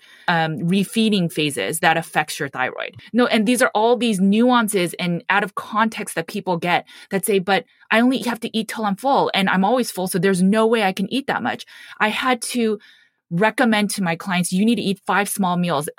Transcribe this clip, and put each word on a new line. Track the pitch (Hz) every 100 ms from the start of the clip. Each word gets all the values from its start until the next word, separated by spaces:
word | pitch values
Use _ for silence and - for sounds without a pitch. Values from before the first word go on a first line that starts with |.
| - - -
um, | 165 160 156
refeeding | 170 196 185 226 220 202 170
phases | - 151 139 98 165
that | 170 165
affects | 160 165 156 -
your | 143
thyroid. | 127 127 - - - -
No, | 226 247
and | 226 208
these | 247
are | 247
all | 202 226 240
these | 233 190
nuances | 196 214 247 240 214 196 170
and | - 175 170 -
out | 190
of | 208 -
context | - 214 220 220 202
that | - -
people | 202 185 170
get | 175 165 - - -
that | 196 -
say, | 196
"But | 180 190 - _ -
I | 220
only | 247 269
have | 247 226
to | - 220
eat | 220
till | - 208
I'm | 196
full, | 269 233 156
and | 190 196
I'm | 185
always | 190 254 233
full, | - 185
so | 180
there's | 196 180
no | 190 220 226
way | 226
I | 190
can | 190 196
eat | 262 277
that | 127
much." | - - - - - -
I | 214
had | 214 254 247
to | - 247 220 208 - - _ _ -
recommend | 170 220 214 247 214 202
to | -
my | 175 165
clients, | 196 180 175
"You | 180
need | 220 233
to |
eat | 190 190 -
five | 196 403
small | - 180 180
meals. | 175 143 156